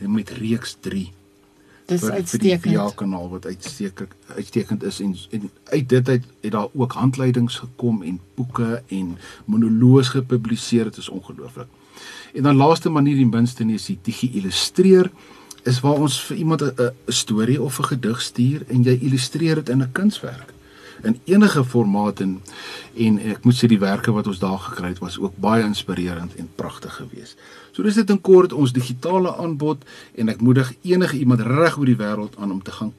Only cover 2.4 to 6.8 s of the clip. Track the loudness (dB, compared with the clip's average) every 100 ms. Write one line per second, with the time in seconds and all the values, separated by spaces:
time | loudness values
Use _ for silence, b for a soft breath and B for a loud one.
2.4 | 2 2 0 0 -2 -6 -6 -6 -8 -10
3.4 | -12 -12 -14 -10 -10 -10 -16 -18 -16 -12
4.4 | -6 -4 -4 -4 -6 -6 -6 -6 -10 -10
5.4 | -10 -16 -6 -4 2 2 2 0 -2 _
6.4 | -6 -4 -4 -4